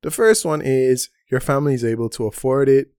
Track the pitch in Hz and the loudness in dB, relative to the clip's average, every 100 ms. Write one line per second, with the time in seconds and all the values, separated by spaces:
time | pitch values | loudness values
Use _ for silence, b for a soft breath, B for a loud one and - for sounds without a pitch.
0 | 151 - 226 214 175 151 - 131 131 127 | -10 0 2 2 0 -4 0 0 2 0
1 | - _ _ 127 - 139 147 131 117 113 | -2 _ _ -4 0 0 0 0 -2 -2
2 | 117 - 110 - 131 131 135 135 135 | -4 -4 -6 -4 -2 0 4 2 2